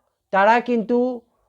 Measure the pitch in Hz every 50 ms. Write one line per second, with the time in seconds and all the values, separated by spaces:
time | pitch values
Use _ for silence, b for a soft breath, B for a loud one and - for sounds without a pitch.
0 | _ _ _ _ _ _ - 190 196 214 226 240 233 240 247 233 202 226 240 240
1 | 247 254 247 233 - _ _ _ _